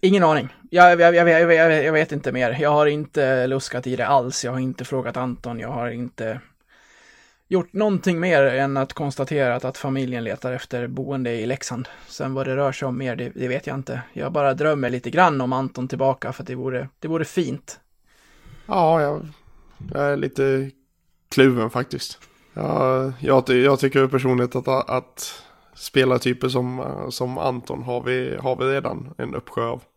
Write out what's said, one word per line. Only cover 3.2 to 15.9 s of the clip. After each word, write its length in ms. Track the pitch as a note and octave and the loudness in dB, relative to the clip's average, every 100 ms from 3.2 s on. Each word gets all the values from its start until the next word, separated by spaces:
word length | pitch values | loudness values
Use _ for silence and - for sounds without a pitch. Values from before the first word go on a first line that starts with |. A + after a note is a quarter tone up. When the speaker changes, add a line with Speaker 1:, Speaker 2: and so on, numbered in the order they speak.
| C3+ C3 B2+ | 0 2 0
Speaker 1:
luskat 400 | C3+ - B2+ B2+ | -2 -4 -8 -6
i 80 | B2 | -4
det 120 | A2+ | 2
alls. 380 | C#3+ B2 - B2 | 2 2 -6 -6
Jag 60 | |
har 80 | C3 | -4
inte 260 | C3 B2+ B2 | -4 -6 -6
frågat 320 | C3+ A#2+ B2 | -6 -4 -6
Anton. 420 | B2+ A#2 B2+ A#2 | -6 -6 -10 -10
Jag 100 | A2+ | -8
har 180 | C#3+ A#2+ | -6 -6
inte 520 | A#2 B2 - A2+ A2+ - _ _ _ _ _ _ _ _ _ _ | -6 -10 -8 -8 -8 -14 _ _ _ _ _ _ _ _ _ _
gjort 260 | F#3 E3+ | -2 -2
någonting 460 | F#3 G#3+ F#3+ F#3+ E3 | -2 0 0 0 0
mer 240 | F3+ D#3 | 2 4
än 340 | C#3 B2+ C#3 C3+ | 4 2 -2 -2
att 160 | C3+ | -4
konstatera 640 | - C#3+ C3+ C3+ D3+ B2+ B2 | -4 -6 -4 -4 0 0 -2
att, 100 | B2+ | -6
att 120 | - | -6
familjen 460 | C#3 C3+ B2+ B2 | -6 -4 -4 -6
letar 280 | A2+ G#2+ B2+ | -6 -6 -6
efter 360 | B2+ - B2 D3 | -8 -8 -8 -6
boende 440 | C3 C3+ C#3 B2 | -8 -6 -4 -4
i 140 | A#2 A2+ | -4 -4
Leksand. 420 | C3+ - B2 B2+ - - | -6 -6 -10 -10 -16 -20
Sen 260 | - C3+ | -10 -6
vad 140 | C3 C3+ | -4 -4
det 80 | C3 | -2
rör 160 | C#3 | -2
sig 160 | B2+ C3+ | -2 -6
om 100 | B2+ | -4
mer, 180 | C3 A#2 | -6 -6
det, 140 | B2 - | -8 -6
det 120 | B2 | -6
vet 200 | C3 - | -4 -6
jag 80 | C3+ | -10
inte. 260 | C3+ B2 - | -8 -10 -10
Jag 180 | - C#3+ | -10 -4
bara 220 | D#3+ C#3 | 0 0
drömmer 360 | C3 D3+ D3 B2 | 2 0 0 -2
lite 200 | B2 B2 | -4 -4
grann 320 | D3 F3+ C#3+ | 2 2 2
om 120 | B2+ | -2
Anton 340 | C3 C3 - | -2 -4 -6
tillbaka, 460 | B2+ | -8